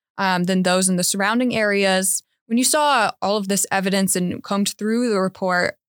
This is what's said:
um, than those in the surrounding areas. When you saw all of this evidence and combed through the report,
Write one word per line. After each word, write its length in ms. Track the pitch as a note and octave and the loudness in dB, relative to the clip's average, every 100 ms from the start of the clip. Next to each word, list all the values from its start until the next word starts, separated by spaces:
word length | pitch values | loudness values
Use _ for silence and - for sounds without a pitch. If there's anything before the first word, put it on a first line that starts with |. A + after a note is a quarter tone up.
| _ - | _ -4
um, 280 | F#3+ F3+ | -2 0
than 180 | F3+ F#3 | 0 2
those 260 | F3+ F#3 F#3 | 2 2 2
in 60 | |
the 80 | F3+ | 0
surrounding 520 | F3 G3+ G3+ A#3 B3+ | -2 0 0 0 0
areas. 680 | A3+ G#3 G3+ G3 F#3+ F#3+ - - _ - | 0 0 2 2 2 0 -4 -8 _ -2
When 100 | A#3 | 0
you 60 | |
saw 480 | C4 D#4 D4 C4 G3+ - | 2 2 2 2 0 -2
all 160 | G3 G#3+ | -2 -2
of 120 | F#3+ | -2
this 180 | G3 - | -2 -2
evidence 440 | G3 F#3+ F#3+ F#3+ | -2 0 0 0
and 280 | F#3 F3+ - | 0 -2 -6
combed 260 | - G3+ G3+ - | -4 -2 -2 -4
through 300 | G#3+ A#3 B3 | -2 -2 0
the 120 | G3+ | 0
report, 560 | F#3+ - F#3+ F3 F#3 - | -2 -2 -2 0 -2 -4